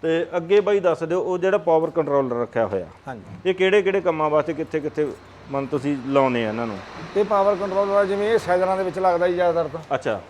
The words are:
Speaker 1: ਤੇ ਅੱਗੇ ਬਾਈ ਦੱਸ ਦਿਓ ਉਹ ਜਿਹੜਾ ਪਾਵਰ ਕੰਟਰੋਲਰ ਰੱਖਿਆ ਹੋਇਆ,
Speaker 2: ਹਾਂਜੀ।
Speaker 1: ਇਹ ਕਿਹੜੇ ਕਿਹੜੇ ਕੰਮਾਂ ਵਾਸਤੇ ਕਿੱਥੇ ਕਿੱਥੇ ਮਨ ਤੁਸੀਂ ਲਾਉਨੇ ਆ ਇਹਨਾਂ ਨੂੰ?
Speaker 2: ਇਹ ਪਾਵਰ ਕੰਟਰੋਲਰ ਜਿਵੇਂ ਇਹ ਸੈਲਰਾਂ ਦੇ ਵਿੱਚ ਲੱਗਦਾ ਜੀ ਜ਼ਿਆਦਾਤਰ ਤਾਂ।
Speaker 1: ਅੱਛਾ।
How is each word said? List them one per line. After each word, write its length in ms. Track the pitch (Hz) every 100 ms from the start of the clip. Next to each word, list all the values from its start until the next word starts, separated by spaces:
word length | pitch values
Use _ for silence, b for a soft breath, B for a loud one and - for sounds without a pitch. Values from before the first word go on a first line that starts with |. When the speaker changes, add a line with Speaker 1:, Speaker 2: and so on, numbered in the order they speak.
Speaker 1:
ਤੇ 240 | 165 165 165 175
ਅੱਗੇ 240 | 165 202
ਬਾਈ 200 | 196 202
ਦੱਸ 220 | 180 156
ਦਿਓ 180 | 165 180
ਉਹ 180 | 151 180
ਜਿਹੜਾ 200 | 180 196
ਪਾਵਰ 320 | - 160 160
ਕੰਟਰੋਲਰ 500 | 165 147 139 131 120
ਰੱਖਿਆ 260 | 117 - 110
ਹੋਇਆ, 200 | 98 85 - -
Speaker 2:
ਹਾਂਜੀ। 420 | 123 92 - 175
Speaker 1:
ਇਹ 40 |
ਕਿਹੜੇ 280 | 185 190 202
ਕਿਹੜੇ 180 | 190 196
ਕੰਮਾਂ 300 | 175 160 156
ਵਾਸਤੇ 220 | 151 147
ਕਿੱਥੇ 280 | 156 156 156
ਕਿੱਥੇ 280 | 147 - 151 - - - -
ਮਨ 160 | 139 135
ਤੁਸੀਂ 300 | 143 135 139 123
ਲਾਉਨੇ 400 | 139 135 123 110
ਆ 20 |
ਇਹਨਾਂ 180 | 110 117
ਨੂੰ? 100 | 101 - - 160 196
Speaker 2:
ਇਹ 80 |
ਪਾਵਰ 320 | 208 208 196 202
ਕੰਟਰੋਲਰ 480 | 196 190 202 202
ਜਿਵੇਂ 280 | 202 202 208
ਇਹ 60 | 220
ਸੈਲਰਾਂ 380 | - 180 185 190
ਦੇ 80 |
ਵਿੱਚ 140 | 185 175
ਲੱਗਦਾ 300 | 190 175 180
ਜੀ 60 |
ਜ਼ਿਆਦਾਤਰ 340 | 175 175 165 156
ਤਾਂ। 260 | 160 156
Speaker 1:
ਅੱਛਾ। 260 | 139 131 104 -